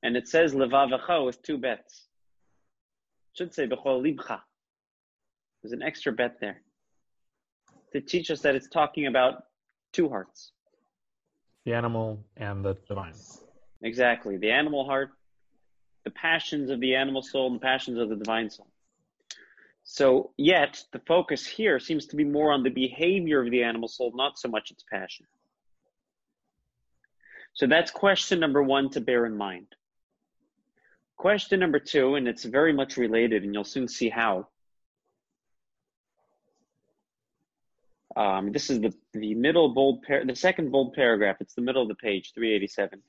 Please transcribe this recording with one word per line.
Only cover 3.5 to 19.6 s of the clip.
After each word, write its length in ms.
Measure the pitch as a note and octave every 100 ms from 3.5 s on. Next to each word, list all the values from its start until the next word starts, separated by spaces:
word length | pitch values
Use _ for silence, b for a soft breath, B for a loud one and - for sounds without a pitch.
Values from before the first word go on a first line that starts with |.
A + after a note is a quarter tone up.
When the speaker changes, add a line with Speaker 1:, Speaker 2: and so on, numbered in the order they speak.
Speaker 1:
say 120 | - C3
bechol 360 | B2+ C#3 C3
libcha. 380 | C#3+ C3+ - A2+ _ _ _ _ _ _ _ _ _ _ _ _
There's 100 | A2
an 100 | A#2+
extra 300 | C#3+ - -
bet 280 | A2+ A#2+ -
there 200 | G#2 F#2+ _ _ _ _ _ _ _ _ _ _ _ _ _
to 80 | C#3+
teach 280 | C#3 F3 E3
us 120 | D3+
that 140 | D3 C3+
it's 120 | C3
talking 380 | E3 D3 - C#3+
about 380 | B2 B2+ C3+ - _ _ _ _
two 180 | - D#3+
hearts. 420 | A2+ F#2 _ - _ _ _ _ _ _ _ _ _ _ _
Speaker 2:
The 100 | -
animal 500 | A#2 A#2 A#2 A2+ G#2+ G#2+ -
and 280 | G#2 G2
the 120 | G2 F#2 _
divine. 260 | G2 F2 - - - - - - -
Speaker 1:
Exactly. 540 | A2+ A#2 B2 A#2 A2 G2
The 140 | G#2
animal 340 | B2+ D3+ C#3+
heart, 260 | C3+ C3+ C#3 _ _ _ _ _ _ _ _ _
the 80 | -
passions 600 | - E3 E3 - D3+ C3
of 100 | C3
the 160 | C3 B2+
animal 260 | C3+ C3+
soul, 240 | C3 C#3 C3
and 100 | B2
the 80 |
passions 360 | C3 C3 - A#2
of 80 | A2+
the 80 | G#2+
divine 340 | G#2+ A2+ A2
soul. 160 | - - _ _ _ _ _ _ B B B